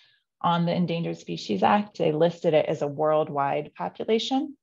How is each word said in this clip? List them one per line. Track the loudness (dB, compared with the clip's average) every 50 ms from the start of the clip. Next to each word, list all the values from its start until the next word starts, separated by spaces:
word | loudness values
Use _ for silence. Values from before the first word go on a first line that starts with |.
| _ _ _ _ _ _ _ _
on | -2 0 0 2 0
the | 0 0
Endangered | 0 0 -2 -2 -4 -4 -6 -6
Species | -8 -8 -10 -10 -8 -4 -4 -2 2 4
Act, | 4 4 4 2 -4 -4
they | -2 0 0
listed | 2 4 2 2 2 0 0 4 4
it | 4 2
as | 2 -2 -2
a | -4
worldwide | -4 -2 0 0 2 2 2 0 0 -2 -2 -2 0 -2 -4 -6 -8 -10
population. | -10 -10 -10 -8 -8 -2 0 0 0 0 0 -2 -2 -2 -4 -10 _